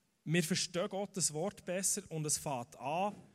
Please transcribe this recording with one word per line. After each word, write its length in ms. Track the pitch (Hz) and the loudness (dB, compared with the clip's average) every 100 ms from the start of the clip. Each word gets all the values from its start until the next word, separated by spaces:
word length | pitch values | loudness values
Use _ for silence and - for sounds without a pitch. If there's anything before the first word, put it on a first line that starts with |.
| _ _ | _ _
wir 200 | - 170 | 2 2
verstehen 460 | 160 185 - 175 202 | 4 0 0 0 0
Gottes 420 | 190 202 185 151 | 0 -2 0 0
Wort 320 | 151 196 - | 2 -2 -2
besser 380 | - 180 185 208 185 | -4 0 0 0 -2
und 160 | 160 151 | -4 0
es 140 | - | 0
fängt 360 | 156 127 117 - | 0 -2 -4 -6
an, 360 | 131 165 208 202 - | -2 2 0 -2 -12